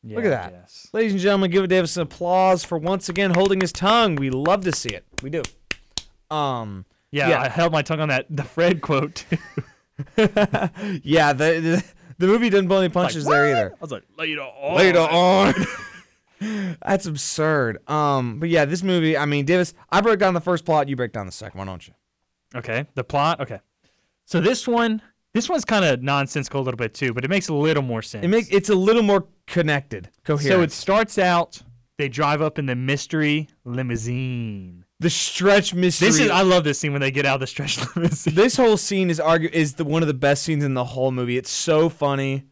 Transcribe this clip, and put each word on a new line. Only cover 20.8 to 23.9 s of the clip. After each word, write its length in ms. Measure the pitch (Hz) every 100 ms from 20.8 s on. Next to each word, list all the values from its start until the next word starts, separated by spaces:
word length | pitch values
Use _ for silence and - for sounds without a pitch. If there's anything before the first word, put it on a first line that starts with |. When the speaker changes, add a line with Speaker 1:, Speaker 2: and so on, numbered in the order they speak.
| 139
Speaker 1:
you 80 | 131
break 160 | 120
down 140 | 113 98
the 60 |
second. 260 | - 104 95
Why 80 | 98
don't 220 | 90 -
you? 60 | _ _ _ _ _ _ 123
Speaker 2:
Okay, 300 | 113 117 143 -
the 80 |
plot. 380 | 120 - 151 175
Okay, 180 | 135 101 _ _ _